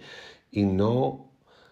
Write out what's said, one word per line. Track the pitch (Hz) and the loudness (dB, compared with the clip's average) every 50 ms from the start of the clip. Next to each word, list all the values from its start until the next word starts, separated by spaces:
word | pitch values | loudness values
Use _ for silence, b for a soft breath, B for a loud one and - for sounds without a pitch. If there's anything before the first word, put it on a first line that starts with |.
| B B B B B B B B B _ | B B B B B B B B B _
y | - 104 101 | -2 0 2
no, | 98 95 95 101 110 120 127 139 135 135 - - - _ _ b b b b b b | 2 2 2 2 2 2 2 0 -2 -4 -8 -14 -20 _ _ b b b b b b